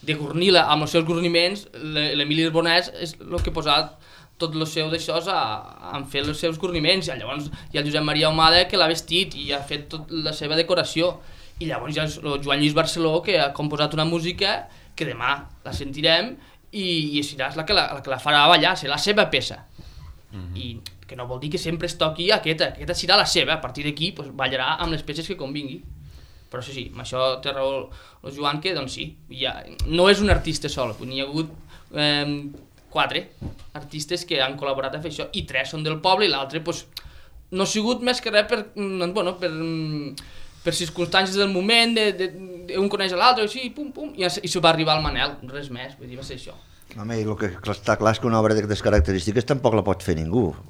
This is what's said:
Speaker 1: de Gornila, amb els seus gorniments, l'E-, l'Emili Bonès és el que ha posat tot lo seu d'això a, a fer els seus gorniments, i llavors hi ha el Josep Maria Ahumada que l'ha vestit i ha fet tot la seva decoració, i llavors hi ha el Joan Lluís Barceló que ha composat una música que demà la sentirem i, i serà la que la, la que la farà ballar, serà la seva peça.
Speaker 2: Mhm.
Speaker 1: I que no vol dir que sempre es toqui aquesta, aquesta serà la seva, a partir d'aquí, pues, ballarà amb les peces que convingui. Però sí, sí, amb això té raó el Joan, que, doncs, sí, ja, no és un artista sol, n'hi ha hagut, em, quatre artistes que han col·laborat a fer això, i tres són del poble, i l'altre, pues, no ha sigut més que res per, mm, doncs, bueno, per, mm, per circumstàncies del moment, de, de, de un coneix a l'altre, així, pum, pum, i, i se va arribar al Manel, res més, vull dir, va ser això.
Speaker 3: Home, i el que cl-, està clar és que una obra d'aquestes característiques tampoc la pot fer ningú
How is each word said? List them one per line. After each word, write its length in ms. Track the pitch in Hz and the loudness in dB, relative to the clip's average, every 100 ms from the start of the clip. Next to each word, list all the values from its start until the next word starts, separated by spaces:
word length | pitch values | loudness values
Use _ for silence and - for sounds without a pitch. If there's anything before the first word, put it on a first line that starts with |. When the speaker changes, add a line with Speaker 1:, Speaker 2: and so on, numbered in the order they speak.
Speaker 1:
de 140 | - 151 | -4 -4
Gornila, 480 | 143 160 190 175 - | -2 2 6 6 6
amb 140 | 151 151 | 4 4
els 80 | 170 | 2
seus 80 | |
gorniments, 640 | 160 170 175 170 175 202 - | 2 0 2 2 2 -2 -10
l'E-, 400 | 117 156 151 151 147 | -12 -6 -2 0 0
l'Emili 300 | 143 156 165 | 2 2 4
Bonès 340 | 160 165 170 180 - | 2 4 2 2 -8
és 120 | 160 - | -10 -10
el 160 | - 170 | -6 -2
que 80 | 170 | -2
ha 60 | 165 | -2
posat 340 | 151 147 160 - - - - _ | 2 2 0 -10 -20 -20 -20 _
tot 160 | 165 156 | -4 -2
lo 100 | 156 | -4
seu 220 | 165 156 | -2 -2
d'això 280 | 165 165 165 175 | -2 -2 -2 0
a, 120 | 175 117 107 - - 87 | -2 -2 -4 -10 -16 -10
a 80 | 139 135 | -8 -4
fer 140 | 143 | -2
els 160 | 147 151 | -2 -2
seus 180 | 170 160 | -2 -2
gorniments, 500 | 185 175 151 190 165 | -2 2 2 2 0
i 60 | 131 | -6
llavors 300 | 110 143 147 - - | -6 -6 -8 -10 -6
hi 60 | 147 | -4
ha 60 | |
el 60 | 147 | -2
Josep 180 | 151 151 | 0 0
Maria 220 | 151 156 | 2 2
Ahumada 320 | 160 160 170 180 | 6 8 8 6
que 80 | 196 | 4
l'ha 80 | 160 | 2
vestit 480 | 160 - 170 175 139 | 2 0 0 0 -4
i 160 | 143 | -6
ha 80 | 143 | -6
fet 280 | - 147 147 | -4 -8 -8
tot 160 | 160 - | -10 -8
la 200 | 165 151 | -4 -4
seva 220 | 151 147 160 | -4 -2 0
decoració, 600 | 165 180 139 160 175 170 - - - - | 2 2 2 0 0 -2 -16 -18 -18 -8
i 80 | 160 | -6
llavors 280 | 120 127 151 | -4 -4 -4
hi 60 | |
ha 60 | 156 | -4
el 320 | 151 147 143 | -4 -4 -4
Joan 220 | 143 143 | 0 4
Lluís 100 | 147 151 | 4 4
Barceló 400 | 156 170 160 165 | 2 2 2 2
que 160 | 175 175 | 2 2
ha 120 | 139 | 2
composat 400 | 143 147 147 147 | 0 -2 0 0
una 140 | 156 160 | 2 0
música 560 | 170 165 180 196 220 - - - - | 0 -2 0 0 -2 -6 -20 -18 -8
que 100 | 147 | -6
demà 300 | 117 123 143 - - - | -2 -2 -2 -4 -16 -10
la 80 | - | -8
sentirem 580 | 139 151 160 165 226 - - - - | -6 0 4 4 2 -8 -18 -20 -12
i, 480 | 208 185 165 151 143 | -6 0 0 0 -2
i 40 | 143 | -4
serà 260 | 135 131 156 | -4 -4 -4
la 80 | 156 | 0
que 80 | 196 | 2
la, 140 | 151 139 | 2 -4
la 40 | |
que 80 | 135 | -6
la 80 | 127 | -2
farà 260 | 147 147 151 | 4 6 8
ballar, 300 | 170 160 180 | 8 6 2
serà 160 | 139 143 | -2 0
la 60 | |
seva 260 | 196 208 160 | 2 4 4
peça. 360 | 143 - - - - - - - - - | 2 -2 -10 -16 -20 -18 -16 -18 -18 -16
Speaker 2:
Mhm. 260 | 101 90 90 | -12 -10 -8
Speaker 1:
I 100 | 123 117 - - - | -8 -12 -16 -18 -16
que 100 | 123 | -12
no 120 | 123 | -8
vol 120 | 127 | -6
dir 120 | 147 | -4
que 60 | 185 | -2
sempre 240 | 165 165 170 | -2 -2 -4
es 80 | - | 0
toqui 320 | 160 156 175 | 0 2 2
aquesta, 380 | 214 - 156 147 | 4 2 0 0
aquesta 220 | - 147 175 | -2 -4 -2
serà 200 | 180 202 | 6 6
la 60 | 180 | 6
seva, 240 | 175 135 | 2 2
a 80 | 151 | 0
partir 220 | 127 131 147 | -4 -6 -6
d'aquí, 260 | 147 170 - | -2 -4 -4
pues, 140 | 135 | -12
ballarà 380 | 139 131 131 131 160 | -4 -2 0 -2 -2
amb 140 | 170 156 | -2 -4
les 80 | 151 | -4
peces 220 | 156 156 | -8 -8
que 60 | 180 | -8
convingui. 440 | 139 147 139 165 - - - - - - - | -6 -8 -10 -12 -14 -18 -18 -20 -20 -20 -14
Però 140 | 127 | -12
sí, 100 | 127 | -10
sí, 120 | 139 - | -10 -12
amb 140 | 123 | -12
això 220 | 120 127 131 127 | -6 0 0 0
té 100 | 143 | -4
raó 360 | 135 135 135 - - - - | -2 -2 -2 -8 -16 -20 -16
el 100 | - | -14
Joan, 280 | 143 147 151 | -4 -2 -2
que, 100 | 185 | -2
doncs, 220 | 160 131 - | -4 -6 -8
sí, 80 | 151 - - | -10 -12 -18
ja, 220 | 127 127 - - - - | -6 -6 -6 -14 -4 0
no 220 | 165 185 | 6 6
és 120 | 196 | 6
un 80 | 208 | 4
artista 380 | 156 160 156 147 | 4 2 -4 -6
sol, 240 | 143 120 104 123 | -4 -4 -4 -8
n'hi 160 | 135 | -6
ha 60 | 139 | -4
hagut, 240 | 151 160 - - - - | -4 -6 -10 -20 -20 -10
em, 440 | 147 147 147 147 143 143 - - - - | -2 0 2 0 -4 -8 -14 -20 -20 -4
quatre 300 | 156 139 143 190 - - - - | 0 0 -2 -6 -12 -14 -12 -16
artistes 520 | 147 143 151 151 175 - | -16 -12 -10 -4 -4 -2
que 160 | 147 | 0
han 160 | 131 139 | 0 0
col·laborat 380 | 139 135 135 147 | -2 -2 -2 -6
a 60 | |
fer 80 | 160 | -8
això, 160 | 147 147 | -8 -6
i 100 | 190 - | -6 -4
tres 240 | 131 135 | -4 -4
són 100 | 156 156 | -4 -4
del 140 | 156 | 0
poble, 240 | 185 190 202 | 4 6 4
i 80 | |
l'altre, 280 | 139 135 151 160 | 2 -2 -4 -4
pues, 200 | - - - - - - - - | -6 -10 -16 -16 -18 -20 -20 -8
no 160 | 185 196 | -2 0
ha 20 | |
sigut 320 | 214 214 247 | 2 2 0
més 200 | 247 247 | 0 0
que 120 | 226 | 2
res 160 | 208 214 | 2 2
per, 100 | 233 208 | -4 -4
mm, 260 | - 196 190 | -6 -4 -2
doncs, 100 | 175 | -2
bueno, 220 | 202 175 180 | 0 -2 -2
per, 120 | 180 | -4
mm, 600 | 156 165 165 156 151 147 - - - - - | -4 -4 -4 -4 -6 -8 -12 -16 -14 -14 -6
per 100 | 170 | -4
circumstàncies 640 | 160 170 - 170 180 190 196 | -4 -6 -4 0 2 2 2
del 120 | 202 | 2
moment, 400 | 185 196 233 233 | 2 4 4 4
de, 180 | 226 214 | 4 2
de, 180 | 180 185 170 185 175 175 | 0 -4 -6 -14 -14 -6
de 80 | 180 | 0
un 100 | 196 | 0
coneix 240 | 202 190 | 2 0
a 40 | 180 | 4
l'altre, 260 | 233 247 208 | 4 4 0
així, 240 | 254 254 | -4 -8
pum, 220 | - 294 | -8 -10
pum, 220 | - 294 - | -8 -10 -2
i, 80 | 180 | -2
i 220 | 170 175 | -2 -4
se 120 | 185 | 4
va 100 | 165 | 4
arribar 220 | 160 160 156 | 6 2 2
al 60 | |
Manel, 340 | 151 127 143 143 127 | 0 0 -2 -4 -12
res 200 | 139 143 | -12 -10
més, 280 | 120 127 - | -12 -12 -14
vull 80 | 127 | -16
dir, 100 | 123 | -14
va 60 | |
ser 140 | 131 127 | -12 -12
això. 140 | - - - - - | -14 -18 -20 -20 -18
Speaker 3:
Home, 220 | 113 107 113 | -12 -4 -2
i 60 | 107 | -2
el 60 | 104 | 0
que 80 | 104 90 | -2 -4
cl-, 180 | 104 | -6
està 220 | 98 - 107 | -2 2 4
clar 140 | 107 | 4
és 60 | 107 | 4
que 60 | 120 | 2
una 80 | 113 | 4
obra 160 | 107 | 6
d'aquestes 300 | 107 104 101 110 | 4 2 2 6
característiques 600 | 101 95 95 87 107 113 | 6 6 2 2 0 2
tampoc 240 | 135 120 | 2 4
la 80 | 110 | 4
pot 220 | 98 92 - | 2 0 0
fer 80 | |
ningú 300 | 80 80 110 92 67 | 0 2 2 2 -2